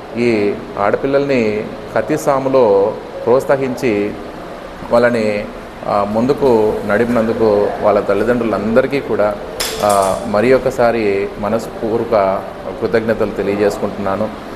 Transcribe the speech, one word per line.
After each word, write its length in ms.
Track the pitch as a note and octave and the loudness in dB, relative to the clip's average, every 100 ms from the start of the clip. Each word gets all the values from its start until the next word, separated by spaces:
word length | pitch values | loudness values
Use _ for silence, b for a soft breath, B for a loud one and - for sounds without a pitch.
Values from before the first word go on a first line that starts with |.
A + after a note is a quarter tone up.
| - A2+ | -10 -2
ఈ 360 | A#2+ G#2+ G2+ - - - | 0 2 0 -2 -8 -2
ఆడపిల్లల్ని 840 | G2+ - C#3 C#3 C#3+ C3 A2 G#2+ A2+ - - A#2 | 0 0 2 0 2 2 2 -2 -6 -10 -4 -4
కత్తి 220 | A2+ D3+ | -2 0
సాములో 760 | D3+ C3+ C3+ C3+ A2+ G2 G#2 - - - - | 0 0 2 4 6 4 2 -2 -10 -6 2
ప్రోత్సహించి 880 | C3 - C#3 C3+ B2 B2+ G#2 G#2 - - - - - - - - | 2 4 0 0 -2 0 0 -2 -6 -12 -14 -14 -14 -14 -14 0
వాళ్ళని, 540 | A#2+ A#2+ A#2 G#2+ G#2 G#2+ - - - - | 2 4 2 0 -2 -6 -12 -16 -10 -2
ఆ, 160 | G#2 | 0
ముందుకు 680 | G2+ A2 B2+ C#3 C#3 A2+ G#2+ G2 G#2 | 0 0 2 2 4 4 4 0 0
నడిపినందుకు 800 | G#2 A#2 A#2+ A2 A2 A2 G#2 G2+ - | 0 2 2 0 2 2 4 2 2
వాళ్ళ 180 | G#2 G#2 | 2 2
తల్లిదండ్రులందరికీ 1000 | F#2+ G2+ A2 B2 A2+ G2+ G#2+ A#2+ C3+ C#3+ | 2 0 2 0 0 0 2 2 2 -2
కూడా, 360 | - G#2 G#2 G#2 - - - - | -2 0 0 -2 -8 -8 -6 -2
ఆ, 380 | G#2 G2+ F#2+ F#2+ F#2+ | 2 2 2 -2 -2
మరి 260 | G#2 A#2+ | 0 4
ఒకసారి 760 | C3 B2+ A#2+ A#2+ A#2 G#2 G2 G2+ - | 4 2 0 2 2 0 0 -2 -4
మనస్పూర్వక 1000 | G2+ A2+ - - A2+ A#2 - A2 F#2+ G2 - - - F2+ | -2 -2 -4 -6 -4 -2 2 2 2 0 -6 -10 -10 -6
కృతజ్ఞతలు 500 | A2 A2+ A2 A2 G#2 | -2 0 0 0 -2
తెలియజేసుకుంటున్నాను. 1000 | G2 G2 G2+ G2+ - G#2 G2+ G2 G2 G#2+ - - | -2 -2 0 0 0 -4 -4 -4 -2 -4 -6 -14